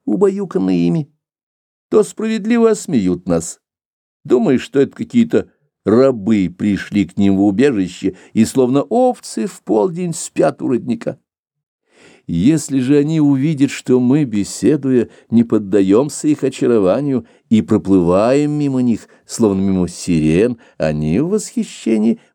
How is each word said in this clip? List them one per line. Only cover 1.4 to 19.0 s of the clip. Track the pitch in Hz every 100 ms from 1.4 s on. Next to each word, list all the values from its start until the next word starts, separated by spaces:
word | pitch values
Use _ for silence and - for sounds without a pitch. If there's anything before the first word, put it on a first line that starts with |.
| _ _ _ _ -
то | 220
справедливо | 208 - 220 233 208 240 226
осмеют | 214 - 135 92 87 -
нас, | 85 82 - _ _ _ _ _ _
думая, | 143 247 214 127
что | - 139
это | 135 -
какие-то | 110 120 117 117 - _ _ _ 95
рабы | 110 135 120 98 107 90 87
пришли | 104 92 - 101 85
к | -
ним | 98 95
в |
убежище | 104 98 143 110 90 - 95 - -
и | 107 110
словно | 135 123 139
овцы | - 226 254 - - - 208
в | -
полдень | - 214 196 170 180
спят | 156 - - 165 131
у | 127
родника. | - 127 113 - 127 _ _ _ _ _ _ _ _ - _ -
Если | 85 110 160 - 139
же | 127 147
они | 147 160
увидят, | 147 139 147 143 139
что | - - 127
мы, | 123 147
беседуя, | 135 104 95 - 104 147 131 127 107 - -
не | 113
поддаемся | 117 110 98 101 95 104 147 - 156
их | 143
очарованию | 131 - 131 117 92 110 143 127 - _ -
и | 110
проплываем | - 104 92 95 85 90 113 139 147
мимо | 147 143 131
них, | 123 107